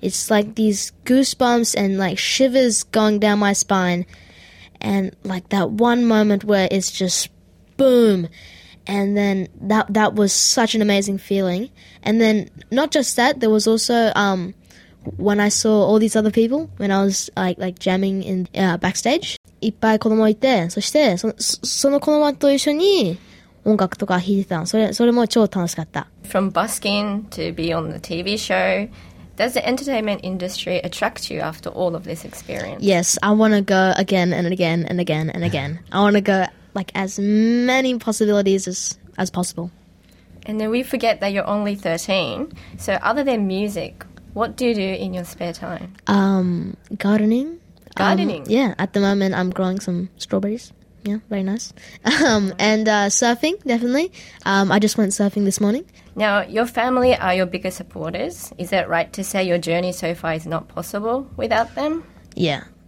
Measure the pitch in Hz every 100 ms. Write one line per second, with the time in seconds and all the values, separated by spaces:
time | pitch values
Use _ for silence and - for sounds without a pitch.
0 | 190 - - 214 208 220 214 202 - -
1 | - 254 262 - 247 240 233 - 202 196
2 | 190 190 - - 262 247 254 208 - 220
3 | 214 208 208 208 202 196 - 196 180 175
4 | 180 - - - - - - _ 220 196
5 | 190 - 196 185 - 202 170 214 233 240
6 | 240 214 214 202 208 202 185 190 185 -
7 | 185 - - _ _ _ _ _ 269 247
8 | 226 190 165 - - - - - - 202
9 | 196 202 202 196 185 - 196 214 - 208
10 | 214 202 202 - - - 226 220 208 202
11 | 196 196 - 196 190 180 240 - - -
12 | - 226 220 214 - - - 240 302 311
13 | 262 - 247 294 226 214 208 226 - 233
14 | 226 - 202 190 175 - _ - - -
15 | - - 190 202 208 - 226 214 196 214
16 | 220 220 214 214 226 277 320 - 202 196
17 | 196 196 - - 185 180 185 180 - 185
18 | 196 190 190 185 180 - 190 175 180 -
19 | 226 311 - - - _ 220 - 220 220
20 | 220 220 220 214 262 240 170 190 202 302
21 | 285 180 220 - - - - - 277 285
22 | 294 302 302 277 285 277 302 294 381 392
23 | 202 180 - - - _ - 214 185 -
24 | 202 180 180 196 196 170 175 220 220 -
25 | 240 240 226 - 208 196 170 - 156 -
26 | - _ - 196 196 170 214 - 208 202
27 | 208 202 208 - 165 170 165 165 160 156
28 | - 165 180 208 - 185 185 190 208 -
29 | - - - - 233 247 - 254 277 254
30 | 214 202 185 185 180 - - 180 - -
31 | 208 - - 156 156 160 - - 180 165
32 | 160 165 - - - - - - 196 180
33 | 175 - 202 208 220 208 196 190 190 185
34 | 190 190 180 165 175 185 170 165 165 180
35 | 175 156 160 - 170 151 139 165 - 185
36 | 208 202 202 190 180 - - - 185 -
37 | 190 196 202 214 220 240 247 254 262 247
38 | 226 214 214 208 196 190 185 185 - -
39 | - - 185 - 180 - 175 - _ _
40 | _ _ _ - - 214 220 233 254 262
41 | 233 214 196 196 - 202 208 202 190 165
42 | - 190 170 - 302 - - - - 190
43 | - 247 277 240 202 190 208 196 - -
44 | - - - - 233 214 247 220 190 190
45 | 190 180 175 - 175 170 170 180 180 -
46 | - 202 196 190 185 175 160 - - 208
47 | 196 214 214 233 285 339 _ - - -
48 | 190 - - 170 135 226 262 - 190 202
49 | 196 202 196 190 185 180 185 185 - 175
50 | 185 _ - 196 202 226 - - _ -
51 | 202 208 - 202 190 208 - - - -
52 | 214 302 285 220 196 185 208 214 220 208
53 | 202 - 240 240 302 392 285 233 240 262
54 | 359 - - - - 196 196 202 208 -
55 | 202 - 202 208 202 190 208 233 359 -
56 | - - 214 202 185 214 233 240 240 254
57 | 254 247 190 180 185 185 190 185 - 185
58 | 156 180 277 349 - - 175 196 151 165
59 | 170 - 190 202 190 175 170 165 180 180
60 | 165 170 165 160 165 165 - - 175 202
61 | 214 247 269 - 226 226 233 - 294 320
62 | - - - - 170 135 - -